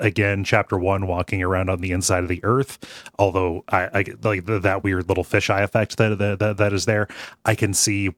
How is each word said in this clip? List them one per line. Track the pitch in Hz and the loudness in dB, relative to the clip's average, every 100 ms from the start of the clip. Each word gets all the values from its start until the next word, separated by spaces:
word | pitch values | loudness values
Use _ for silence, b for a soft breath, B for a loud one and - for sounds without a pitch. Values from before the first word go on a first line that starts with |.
again, | 110 95 101 101 | 0 2 2 0
chapter | 98 110 98 98 | 2 2 2 0
one, | 92 98 95 | 2 0 0
walking | 87 90 98 | -2 -2 -2
around | 90 92 92 | 0 0 0
on | 92 | -2
the | 92 | -2
inside | 90 - 90 | -2 2 0
of | 90 | 0
the | 90 | -2
earth. | 101 127 135 - B B B - | 0 0 -2 -8 B B B 0
Although | 98 92 90 85 - | 2 2 0 -2 -2
I, | 95 90 101 | -2 0 -2
I | 98 - | -4 -2
like | 110 101 87 | -2 -2 -2
th-, | 110 | 0
that | 95 98 | 0 0
weird | 98 92 90 | 0 0 0
little | 90 | -2
fisheye | 87 104 - 98 | 0 0 2 2
effect | 101 113 107 - | 2 0 0 0
that, | 110 98 | 0 2
that, | 101 98 | -2 0
that, | 107 101 | -2 0
that | 104 | 0
is | 98 87 | 2 0
there. | 107 104 B B B | 0 -2 B B B
I | - | -2
can | 110 104 | 0 0
see | 95 - 101 98 | 0 0 0 -2